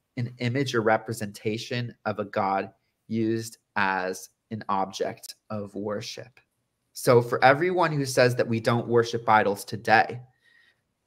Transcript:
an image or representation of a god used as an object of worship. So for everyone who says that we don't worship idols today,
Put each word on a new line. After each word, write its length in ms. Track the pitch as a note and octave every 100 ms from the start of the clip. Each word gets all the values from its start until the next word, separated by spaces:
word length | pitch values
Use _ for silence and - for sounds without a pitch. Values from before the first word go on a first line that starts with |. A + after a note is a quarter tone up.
| _ -
an 160 | B2 -
image 340 | A#2+ C3 C3
or 80 | B2+
representation 1120 | A2 A2 - A2+ G#2 G#2 A2 A2 - B2 A#2+ - A2
of 140 | G#2
a 60 | G2
god 460 | G#2+ G2 G2 G2 _ _ _ -
used 520 | A2+ A2 A2+ A2+ - _ G#2
as 540 | G2 F#2+ F#2 F#2+ - _ -
an 140 | A2 -
object 680 | G2 F#2+ - A2+ A2+ - - -
of 260 | G#2+ G2+ G2+
worship. 640 | G#2 G#2 - - - _ _ _ _ _ _
So 280 | - - A#2+
for 220 | A#2+ B2+
everyone 480 | B2+ C#3+ F3+ F3+ E3
who 140 | D3 C3+
says 300 | C3 B2 B2
that 120 | A2+
we 120 | A2+
don't 280 | A#2 A#2+ -
worship 420 | A#2 A2+ A2+ -
idols 340 | A2 G2+ G2+
today, 580 | - G#2+ - A2 - B2 - _ _ _ _ _ _ _